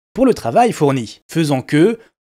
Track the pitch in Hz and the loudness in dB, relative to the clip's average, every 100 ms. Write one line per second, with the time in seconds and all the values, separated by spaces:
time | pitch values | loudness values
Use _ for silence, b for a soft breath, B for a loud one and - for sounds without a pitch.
0 | _ - 262 196 120 139 240 170 147 135 | _ 0 0 0 0 2 2 2 -2 -2
1 | 110 - - 165 156 135 - 151 185 226 | -6 -14 -10 -4 -2 -2 -2 2 2 0
2 | b _ | b _